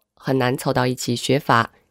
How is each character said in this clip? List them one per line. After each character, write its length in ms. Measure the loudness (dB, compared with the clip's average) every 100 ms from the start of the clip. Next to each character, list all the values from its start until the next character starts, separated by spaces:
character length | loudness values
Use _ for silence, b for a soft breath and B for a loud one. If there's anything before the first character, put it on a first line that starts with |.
| _ _
很 220 | -4 0
难 180 | 0 -2
凑 160 | -2
到 160 | 0 -2
一 80 | -2
起 180 | -4
学 240 | -4 0 -2
法， 360 | 2 2 2 b b